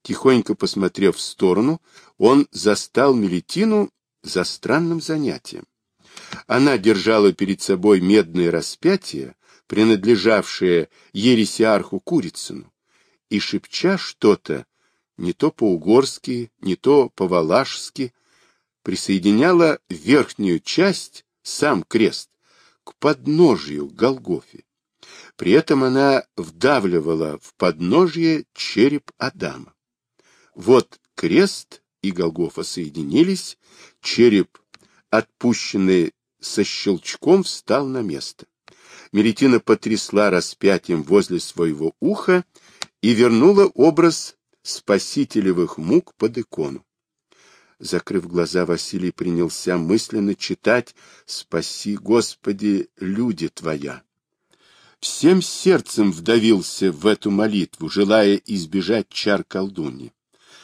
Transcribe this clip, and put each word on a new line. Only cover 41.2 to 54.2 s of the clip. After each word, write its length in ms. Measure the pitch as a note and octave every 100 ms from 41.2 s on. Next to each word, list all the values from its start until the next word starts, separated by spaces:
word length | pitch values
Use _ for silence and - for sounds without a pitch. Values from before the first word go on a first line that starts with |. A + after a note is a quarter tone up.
| F#2 F2
своего 560 | - - E2 D2 E2 -
уха 440 | E3+ G#3 - F3+ - _ _ _ - _
и 140 | A2
вернула 520 | A2+ A#2+ A2+ E3 C#3 -
образ 680 | - D#3 D#3 E3 D#3+ - - _ _
спасителевых 1160 | - - - G2 - C#3+ C3+ A2 F#2+ F2+ E2 -
мук 360 | D#2+ E3 - _
под 220 | A2+ A#2+
икону. 460 | - - D2 C2 - _ _ _ _ _ _ _ _ _
Закрыв 460 | - F2 - G2 E2+
глаза, 360 | F2 E2 F2+
Василий 460 | E2+ E2 - F#2 F2+
принялся 640 | - F2+ E2+ E2 - F#2 F2
мысленно 600 | E2 A2 - A2 G2+ F#2+
читать 580 | - F#2 G#2+ A#2+ - _ _ _ -
«Спаси, 720 | - - E2 D#2+ - G#2 G#2
Господи, 920 | F#2+ A#2 - - - G2 G#2 G2 - _
люди 520 | F#2 G2+ B2 E2 D#2+
Твоя». 560 | - D#2+ D2+ C#2+ B1+ _ _